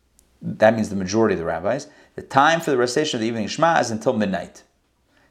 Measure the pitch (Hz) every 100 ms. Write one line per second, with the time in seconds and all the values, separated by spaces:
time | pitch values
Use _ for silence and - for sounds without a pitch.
0 | _ _ _ _ 113 104 110 113 95 98
1 | 90 110 110 87 82 82 95 135 - -
2 | _ - - 135 151 165 165 127 123 156
3 | 151 120 110 117 107 - 165 160 117 110
4 | 135 117 98 90 - - _ _ _ _
5 | _ _ _